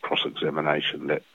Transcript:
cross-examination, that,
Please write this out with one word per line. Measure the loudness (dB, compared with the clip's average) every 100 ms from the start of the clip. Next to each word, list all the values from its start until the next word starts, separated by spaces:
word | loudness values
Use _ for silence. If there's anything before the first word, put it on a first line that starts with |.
cross-examination, | -2 0 0 -2 0 2 2 2 0 -2 -2
that, | -2 -2